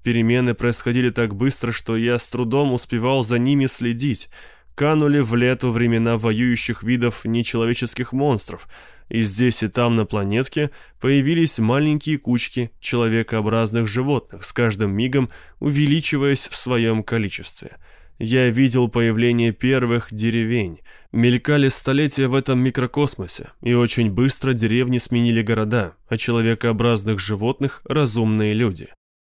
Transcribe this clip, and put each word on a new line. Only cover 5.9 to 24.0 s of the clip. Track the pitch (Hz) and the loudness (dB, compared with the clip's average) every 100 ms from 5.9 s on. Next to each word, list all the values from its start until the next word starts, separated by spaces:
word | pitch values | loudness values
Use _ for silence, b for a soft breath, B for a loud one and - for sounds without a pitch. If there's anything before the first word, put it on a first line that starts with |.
| 113 113 113 | 2 2 0
воюющих | 113 110 123 120 - 113 | 0 0 0 0 -2 -6
видов | 110 123 120 - 113 | -2 0 0 -2 -4
нечеловеческих | 117 117 117 113 120 120 - 123 | -2 -2 -2 -2 -2 -4 -6 -6
монстров, | 127 147 110 - 87 - B B B B | -2 0 0 -4 -12 -16 B B B B
и | 113 | -2
здесь | 107 98 123 - | -2 2 0 2
и | 110 | -2
там | 123 120 113 | 0 2 2
на | 107 | 0
планетке | 107 98 110 135 156 143 B B - | -2 0 -2 -2 -2 -4 B B -4
появились | 127 143 135 170 160 - | 2 2 2 2 0 0
маленькие | 110 135 151 151 151 147 | 0 2 0 0 -2 -4
кучки | - 123 - 127 117 - | -2 -2 -2 -6 -6 -8
человекообразных | - 120 113 113 110 110 107 113 113 113 110 | -4 -2 0 0 0 -2 0 0 0 0 0
животных, | 113 135 135 - 92 - | -2 0 -2 -4 -12 -8
с | |
каждым | - 117 101 104 98 | -2 0 0 -2 0
мигом | 127 135 123 B B B | 0 0 0 B B B
увеличиваясь | 147 143 147 156 - 147 139 135 - | -2 2 2 2 0 0 0 0 -4
в | - | -8
своем | 123 123 113 110 | -2 0 2 0
количестве. | 104 113 101 - - - - - b b b - | -2 -2 -2 -6 -12 -14 -18 -20 b b b -8
Я | 113 127 123 | 0 2 2
видел | 113 135 123 120 | 4 2 4 2
появление | 120 117 110 120 120 117 | 2 2 2 2 2 0
первых | 107 127 131 123 117 - | 0 0 2 2 -2 -4
деревень. | 107 113 117 113 120 92 80 b b b | -4 -2 0 0 -2 -4 -8 b b b
Мелькали | - 123 123 - 147 135 | 2 2 2 2 2 2
столетия | - - 135 143 139 135 | 0 0 0 0 0 0
в | 135 | 0
этом | 135 127 | 0 2
микрокосмосе, | 131 123 123 143 147 - 90 - - _ | 2 0 -2 0 -2 -2 -8 -10 -12 _
и | 117 | 0
очень | 120 120 - | 2 2 2